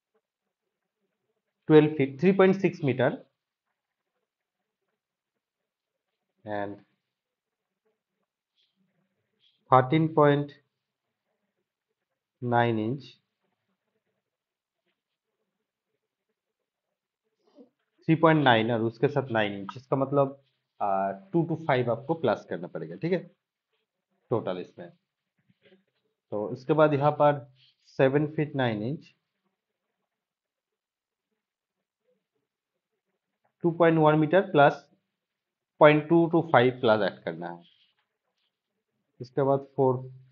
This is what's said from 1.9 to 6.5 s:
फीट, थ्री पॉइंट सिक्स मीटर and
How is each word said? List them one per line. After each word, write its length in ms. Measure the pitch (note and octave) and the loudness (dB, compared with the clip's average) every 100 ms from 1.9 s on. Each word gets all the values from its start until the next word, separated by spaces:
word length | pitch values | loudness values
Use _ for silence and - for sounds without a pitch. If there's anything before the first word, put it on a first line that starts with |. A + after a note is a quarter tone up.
| D3+ | 2
फीट, 260 | C3+ C3+ | -4 0
थ्री 120 | F3+ | 0
पॉइंट 280 | G3 F#3+ F#3+ | 4 4 2
सिक्स 240 | F3+ - C#3+ | -2 -2 -4
मीटर 400 | A#2+ B2 A3+ - _ _ _ _ _ _ _ _ _ _ _ _ _ _ _ _ _ _ _ _ _ _ _ _ _ _ _ _ _ _ _ | 0 -2 -2 -14 _ _ _ _ _ _ _ _ _ _ _ _ _ _ _ _ _ _ _ _ _ _ _ _ _ _ _ _ _ _ _
and 320 | A2 | -10